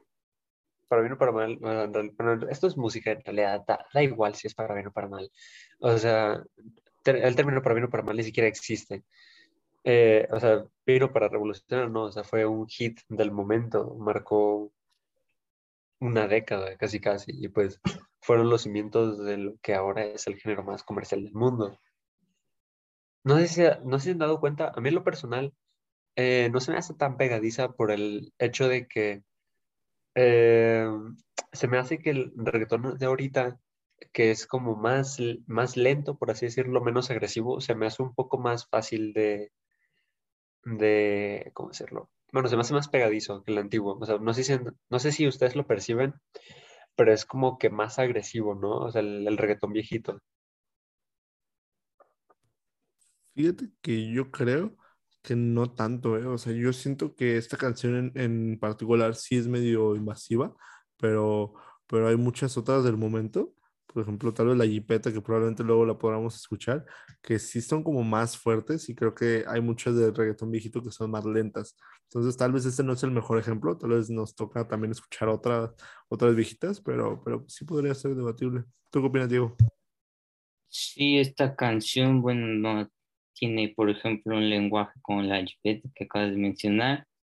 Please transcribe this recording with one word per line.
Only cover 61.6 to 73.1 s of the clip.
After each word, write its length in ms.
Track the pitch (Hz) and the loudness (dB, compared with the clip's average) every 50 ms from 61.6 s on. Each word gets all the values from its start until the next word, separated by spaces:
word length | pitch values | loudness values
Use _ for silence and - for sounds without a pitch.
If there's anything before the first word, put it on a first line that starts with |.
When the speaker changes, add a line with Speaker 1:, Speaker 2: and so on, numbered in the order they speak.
| - - - _ _ | -20 -20 -20 _ _
Speaker 2:
pero 220 | - - 113 113 113 | -2 0 2 4 4
hay 80 | 117 | 4
muchas 400 | 117 120 123 120 - 139 127 - | 4 4 0 0 -2 -4 -2 -2
otras 280 | 123 107 131 135 135 127 | -2 0 2 2 4 4
del 120 | 123 110 | 2 2
momento. 580 | 107 110 110 113 110 107 107 - 185 302 - _ _ _ _ _ _ _ | 2 0 -2 -2 -2 -4 -2 -2 -2 -4 -4 _ _ _ _ _ _ _
Por 160 | _ - 117 | _ -6 -4
ejemplo, 320 | 107 107 104 101 117 113 110 | -4 -4 -6 -4 -4 -4 0
tal 140 | - 117 123 | 2 2 4
vez 80 | 127 | 4
La 100 | 123 113 | 4 4
Jipeta, 460 | 107 107 107 104 - 113 107 - 127 | 2 2 -2 -2 0 -2 0 0 -2
que 80 | 107 107 | -4 -4
probablemente 420 | 101 113 113 113 113 113 113 - | -4 -2 0 0 0 0 -2 -2
luego 240 | 113 113 117 113 113 | 0 2 4 4 4
la 100 | 113 104 | 4 2
podamos 380 | 107 - 110 110 110 113 113 - | 0 -2 -2 0 -2 -4 -6 -8
escuchar, 500 | - - - 107 - - 117 131 156 - - - - - - - _ | -10 -10 -10 -10 -6 -2 -2 -4 -4 -4 -12 -20 -20 -20 -20 -20 _
que 160 | - - 113 107 | -4 -2 -2 -2
sí 220 | - - - 120 | -2 -6 -8 -8
son 240 | 117 - 156 156 156 | -4 -2 -2 -2 0
como 180 | 160 147 127 | -2 0 0
más 340 | 117 110 107 110 117 117 - | 0 0 2 0 0 0 -4
fuertes 520 | - - 117 113 110 107 - 156 160 - - | -4 0 0 0 0 0 -4 -4 -4 -4 -10
y 60 | 117 | -6
creo 200 | - 117 110 - | -2 -2 -2 0
que 300 | - 120 117 113 110 107 | 0 0 2 2 0 -2
hay 140 | - 113 117 | -2 -2 -2
muchas 340 | 117 117 113 - - 127 117 | -2 -2 -4 -2 -2 0 2
del 160 | 117 113 110 110 | 4 4 2 2
reggaetón 360 | 120 110 107 107 - 113 113 | 2 0 -2 -2 -4 -6 -4
viejito 320 | 113 110 107 110 - 117 | -4 -6 -6 -6 -8 -8
que 80 | 120 110 | -8 -8
son 200 | - - 113 110 | -10 -8 -6 -6
más 120 | 110 107 107 | -4 -4 -4
lentas. 520 | 110 107 110 110 104 - 104 104 - _ _ _ - - _ _ | 0 0 0 0 -2 -4 -8 -10 -12 _ _ _ -20 -20 _ _
Entonces, 320 | _ - 120 120 127 123 | _ -4 -2 0 0 0
tal 160 | 127 127 127 | 2 2 2
vez 120 | 131 135 127 | 2 2 0
este 160 | 131 127 143 | 0 0 0
no 100 | 135 131 | 0 0
es 100 | 127 127 139 | 0 0 0
el 80 | 131 | 0